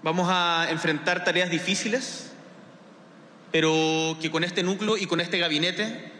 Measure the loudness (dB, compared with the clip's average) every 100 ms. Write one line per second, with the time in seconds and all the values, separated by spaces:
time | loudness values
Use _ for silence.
0 | 2 2 2 4 4 2 2 0 0 0
1 | 0 0 2 2 2 0 0 -2 0 -2
2 | -2 -10 -14 -18 -20 -20 -20 -20 -20 -20
3 | -20 -20 -20 -20 -2 2 4 4 2 2
4 | 0 -2 -2 -2 -2 0 0 0 0 0
5 | 0 -2 0 0 0 2 0 0 -4 -6
6 | -14